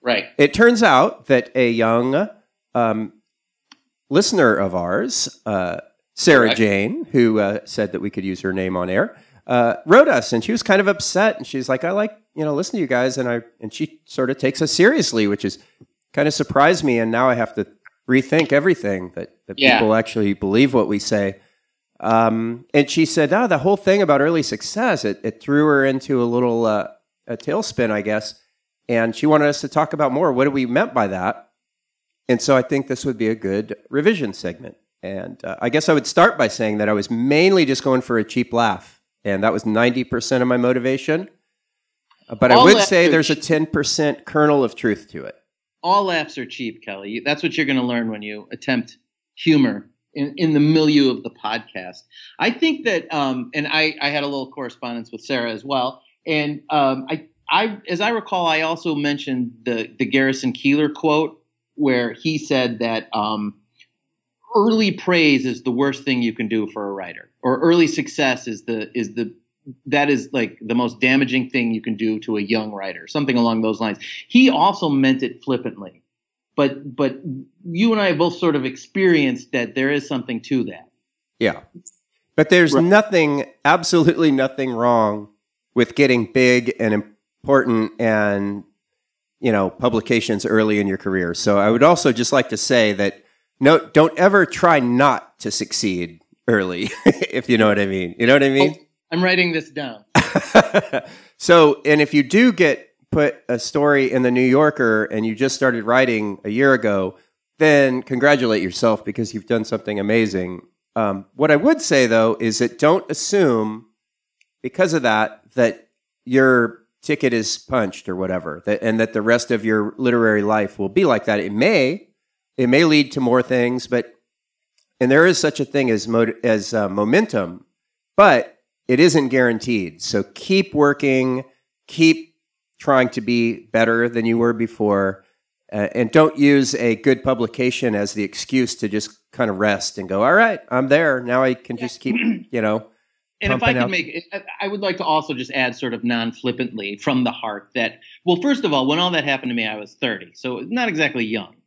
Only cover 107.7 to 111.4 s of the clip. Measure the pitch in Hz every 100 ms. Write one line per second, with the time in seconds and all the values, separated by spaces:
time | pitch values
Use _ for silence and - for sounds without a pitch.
107.7 | 143 135 127 - 127 143 147 123 107 92
108.7 | - 117 107 - 107 107 107 - 117 107
109.7 | 107 - 104 101 113 110 92 90 90 _
110.7 | _ _ 113 107 95 98 -